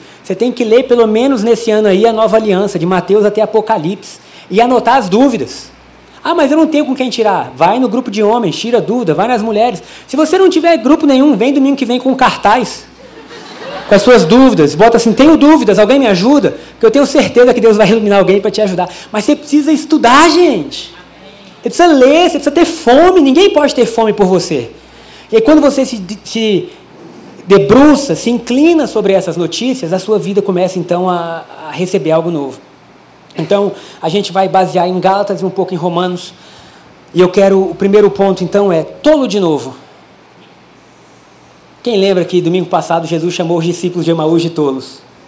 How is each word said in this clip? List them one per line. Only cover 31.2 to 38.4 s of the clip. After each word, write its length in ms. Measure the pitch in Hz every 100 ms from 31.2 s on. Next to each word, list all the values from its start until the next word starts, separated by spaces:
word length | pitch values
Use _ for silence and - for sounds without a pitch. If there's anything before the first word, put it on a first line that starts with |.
| 170 165 - - 156
a 20 |
receber 400 | 143 180 196 156
algo 180 | 160 170
novo. 300 | 165 139 117 - _ _ _ _ _ _ -
Então, 340 | 160 202 202 - - -
a 80 | 165
gente 200 | 190 196
vai 160 | 180 190
basear 400 | 185 175 170 175
em 100 | 185
Gálatas 420 | 180 196 202 185
e 40 | 180
um 40 |
pouco 240 | 185 180
em 40 | 180
Romanos. 560 | 175 170 185 180 - - - - - - - _ _
E 80 | 165
eu 80 | 180
quero, 320 | 202 196 190
o 120 | 190
primeiro 380 | 170 196 202 208
ponto, 320 | 196 196 185